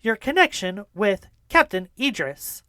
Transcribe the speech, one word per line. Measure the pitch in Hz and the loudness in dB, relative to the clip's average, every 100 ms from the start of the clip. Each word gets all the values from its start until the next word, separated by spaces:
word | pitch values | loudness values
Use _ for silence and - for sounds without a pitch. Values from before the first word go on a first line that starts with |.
Your | 226 220 | -2 -2
connection | - 330 339 - 185 185 208 | 0 4 2 2 -6 -8 -14
with | 175 208 190 - _ _ | -2 0 0 -6 _ _
Captain | - - 185 185 _ | 2 4 0 -8 _
Idris | 269 214 139 143 - - | -4 -4 -8 -8 -14 -16